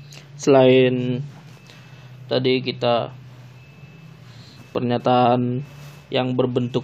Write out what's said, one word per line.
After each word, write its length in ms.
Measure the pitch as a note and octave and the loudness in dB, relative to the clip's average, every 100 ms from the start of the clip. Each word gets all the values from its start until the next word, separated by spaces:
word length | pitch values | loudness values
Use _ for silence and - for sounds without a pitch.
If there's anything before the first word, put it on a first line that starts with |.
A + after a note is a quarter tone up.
| - - - | -20 -20 -20
selain 880 | - - C3+ C3 C3 B2+ B2+ B2 B2 C#3+ - - - - - - - - - - | -4 4 6 6 6 4 0 -2 -4 -8 -16 -20 -20 -20 -20 -20 -20 -20 -20 -6
tadi 320 | B2+ B2+ C3 B2+ | -2 0 0 -2
kita 480 | A#2+ A#2+ A#2 - - - - - - - - - - - - - - - - - | -4 -2 -2 -2 -10 -20 -20 -20 -20 -20 -20 -20 -20 -20 -20 -20 -20 -20 -20 -12
pernyataan 880 | - A#2+ A#2+ B2 B2 B2 B2 B2 B2 C#3+ - - - - | -6 -4 -2 0 2 4 2 0 -6 -8 -16 -20 -20 -8
yang 240 | B2+ B2+ | -4 -2
berbentuk 480 | B2+ B2+ B2 A#2+ B2+ | -2 -2 -2 -4 -4